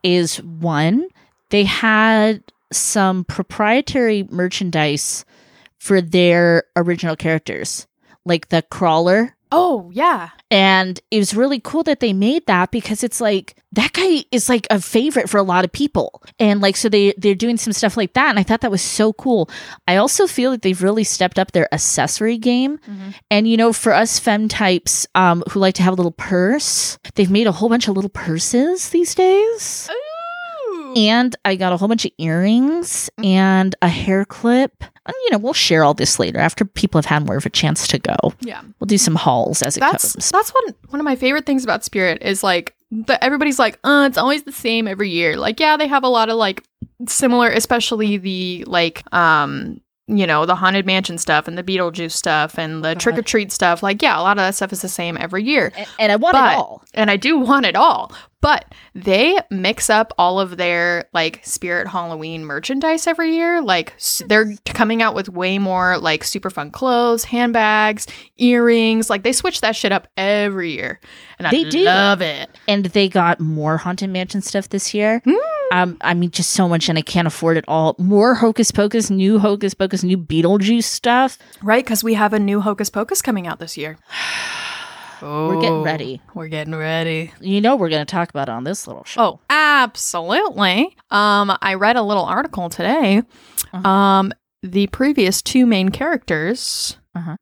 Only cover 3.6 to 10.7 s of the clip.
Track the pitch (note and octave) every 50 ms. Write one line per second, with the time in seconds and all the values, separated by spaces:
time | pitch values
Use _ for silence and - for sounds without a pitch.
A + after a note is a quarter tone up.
3.6 | G#3+ G#3 A3+ C4 D4 - - C#4 B3 A3+ G#3+ G3+ G3 - - F3 F3+ F3+ F#3 -
4.6 | G3 F3+ D#3+ D#3+ D3+ D3+ D3 D3 - - - - - _ _ _ _ _ _ _
5.6 | _ _ _ _ - - G3+ F#3+ F3 E3 E3+ F3+ F3+ F3 E3+ E3+ F3 E3+ E3+ E3
6.6 | - _ _ F3 E3+ F3 F3 E3+ - E3+ D#3+ - - D#3+ D#3+ D#3 _ - - -
7.6 | - - - - - _ _ _ _ _ _ _ _ F3 F3 E3 - _ - E3
8.6 | - _ - - F#3 E3+ D#3+ D#3+ E3+ F3+ F#3 G#3+ A#3 B3+ _ _ _ _ - D#4+
9.6 | F4+ F4+ D4 A3 F3+ F3 F3+ A3 D4+ F4 D#4+ G#3+ E3+ E3+ - _ _ _ A3 G3
10.6 | F#3+ F#3+